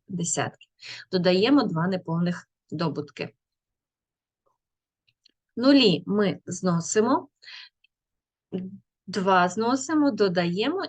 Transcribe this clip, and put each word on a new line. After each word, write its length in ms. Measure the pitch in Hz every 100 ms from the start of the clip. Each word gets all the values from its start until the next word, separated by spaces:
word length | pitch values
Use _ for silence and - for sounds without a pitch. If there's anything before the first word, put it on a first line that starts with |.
| -
десятків. 640 | 180 170 - 117 - _ _ - - -
Додаємо 520 | 185 175 180 220 285
два 240 | 214 160 180
неповних 640 | 185 - 165 175 175 - _ _
добутки. 580 | 156 165 143 151 - - - _ _ _ _ _ _ _ _ _ _ _ _ _ _ _ _ _ _ _ _ _ -
Нулі 480 | 254 285 226 156 -
ми 340 | 202 202 - -
зносимо, 800 | 180 185 170 165 214 226 302 - _ - - - _ _ _ _ _ _ _ _ 185 190 - _ _ -
два 420 | 190 190 190 180
зносимо, 640 | 185 226 269 - 311 285
додаємо, 760 | 208 202 175 175 175 247 370